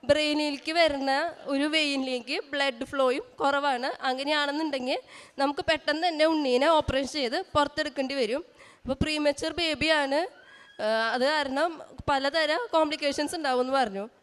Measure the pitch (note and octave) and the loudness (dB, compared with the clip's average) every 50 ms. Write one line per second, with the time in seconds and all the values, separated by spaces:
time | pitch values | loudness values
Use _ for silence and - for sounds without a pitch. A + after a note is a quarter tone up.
0 | - B3 C#4+ D4+ D4+ D4+ D4 D4+ D4+ D4 C#4+ C4 - D#4 D#4+ E4+ E4 D#4 C#4+ C#4 | 4 2 2 4 4 0 0 0 0 -2 -4 -6 -6 -2 2 2 4 4 2 0
1 | C#4 C4+ C4+ C#4 D#4+ E4+ D4+ - - - C#4 C#4 C#4+ D4+ D4+ D#4+ D4+ C#4+ C#4 C4+ | 0 0 0 0 0 -2 -6 -10 -6 -4 -2 0 0 2 2 0 0 2 0 -2
2 | C4 C4 B3+ B3 A#3 A#3+ C#4+ F#4+ - - C#4 C#4 C#4 C#4 B3 A#3 C4 - - C#4 | -2 -2 -4 -6 -4 -6 -6 -6 -6 -6 -4 -2 -2 -2 -2 -6 -10 -6 -2 0
3 | C4+ B3+ B3 D#4 - - - - - C#4 C#4 C#4 C#4+ C#4+ C4 A#3+ B3 C#4 - - | 2 2 2 -2 -6 -10 -8 -2 0 0 0 2 0 0 -2 -2 -2 -6 -6 -4
4 | - C4 B3+ C4 C#4 C#4 D4+ D4 C#4+ C#4+ C#4+ D4+ D#4+ D#4 C#4 C4+ B3 B3+ D4 B4+ | -4 -4 -4 -2 -2 0 0 0 0 0 -2 -2 -2 -2 -4 -4 -2 -2 -4 -4
5 | - - - - - - _ - C#4 C#4 C#4+ - - - D#4+ D4+ - - D4 D#4 | -6 -12 -20 -20 -20 -18 _ -2 -2 0 0 -2 0 0 0 0 0 -2 -2 0
6 | E4+ F4+ E4 D4+ D#4 D#4+ D#4+ D#4 D4 C4 B3 B3 C#4 D#4+ E4 D#4 D4 - C4 C4+ | 0 -2 2 4 4 4 4 2 2 2 2 4 4 6 4 4 2 2 0 -2
7 | C#4 B3 - D4+ C4+ A3+ B3 F4 F#4+ - - D4+ D4 C#4+ C#4+ D#4 D#4 D4+ - D4 | -2 -2 -4 -4 -2 -2 -2 -4 -6 -2 0 2 2 2 0 -4 -4 -4 -2 -4
8 | C4+ C4 C#4 C#4 B3 G#3 A#3 D4 F4 - _ - - - - _ _ B3 C4+ C4 | -4 -2 0 -2 0 0 -2 -4 -4 -8 _ -20 -20 -20 -20 _ _ -6 -2 0
9 | - D#4 D4+ D4+ D4 D4 C#4+ - - D#4+ E4 D#4+ F4 D#4+ D4+ B3 D4 D#4+ D#4+ D4+ | 0 0 0 2 2 0 0 0 -4 -4 -2 0 0 0 0 0 2 2 2 2
10 | C#4+ C4+ C#4 D4 F4 B4 - - - - - - - - - - - G#3+ A3 A3 | 2 2 0 0 0 -2 -6 -16 -20 -20 -20 -20 -20 -20 -10 -4 -2 0 0 2
11 | A3+ A3+ A3 B3 B3 C#4 D#4 D#4 C#4+ C4+ C4 C#4 D#4 F4+ E4 D4 - - - - | 0 0 0 0 2 2 2 0 0 0 0 0 0 0 -2 -6 -16 -18 -18 -10
12 | - - C#4+ C4+ C4 C#4+ C#4+ E4 D#4 D4 D#4 - A#4+ A4+ - D#4+ D#4 D4 D4+ - | -2 0 0 2 2 0 0 2 0 2 0 -2 -2 0 2 2 2 2 0 -2
13 | D4+ C#4+ C#4 - D4 D4 - E4+ D#4 C4+ B3+ B3 B3+ B3+ C4+ C4+ C4 G#3+ F#3+ G3 | -2 -2 0 0 -2 -2 -2 -4 -2 0 2 2 2 2 2 2 2 2 -2 -8
14 | G3+ A#3+ _ _ | -8 -10 _ _